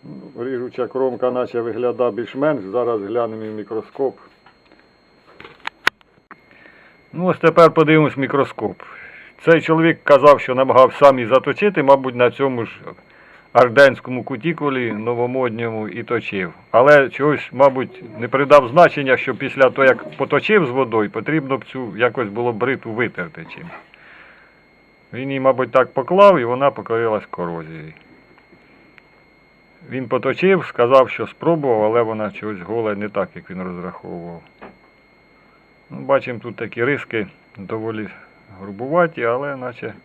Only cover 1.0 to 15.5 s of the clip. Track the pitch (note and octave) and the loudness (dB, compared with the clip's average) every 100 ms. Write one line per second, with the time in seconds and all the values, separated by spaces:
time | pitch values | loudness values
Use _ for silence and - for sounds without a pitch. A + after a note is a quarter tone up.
1 | C3 A#2+ B2+ B2 A#2+ A#2+ A#2 A2 B2 A2 | -2 0 -2 -2 -4 -4 -6 -4 -4 0
2 | B2 G#2 A2+ C3 D3 C#3+ F#2+ G#2+ A#2+ A2+ | -2 -2 -8 -2 -2 -2 -4 -4 -2 -4
3 | G2 A#2 A#2 A2 A2 G#2+ G#2 A2 G2+ - | -4 -4 -4 -6 -12 -12 -10 -10 -10 -6
4 | C3+ - - _ _ _ _ _ _ _ | -6 -6 -20 _ _ _ _ _ _ _
5 | _ _ _ _ - - - _ - _ | _ _ _ _ -20 -18 -18 _ -18 _
6 | _ _ _ - _ _ - _ _ _ | _ _ _ -20 _ _ -20 _ _ _
7 | _ C#3+ F3+ E3+ E3 D#3+ E3 D#3 D3+ D#3 | _ -6 -4 2 2 6 6 6 4 4
8 | D3+ C3 C3+ C#3 C3 - G#2 F#2 - - | 4 0 -4 -2 -2 -4 -8 -8 -18 -20
9 | - - - _ - E3 - D#3+ E3 D#3+ | -20 -20 -20 _ 2 2 4 2 2 0
10 | - C#3+ C#3+ C3+ - B2+ C3 B2 B2+ - | 4 6 8 6 4 -2 2 6 6 8
11 | C#3+ C3 A2+ B2+ A#2+ C3+ G#3 F#3 C#3 C#3 | 6 6 2 0 0 -2 0 0 4 4
12 | C3 A#2+ B2 A2+ C#3 B2 A2+ - - - | 2 0 0 0 -4 -2 -8 -10 -20 -20
13 | _ _ - - _ A#2+ B2 A#2 C#3 A#2+ | _ _ -20 -20 _ 4 4 6 6 6
14 | - B2+ - C3 D#3 D#3+ D3 C3 A#2+ G#2+ | -8 -10 -8 -6 -6 -4 -4 -2 -4 -6
15 | A2 A#2+ B2 B2+ B2+ | -6 -4 -2 -2 -4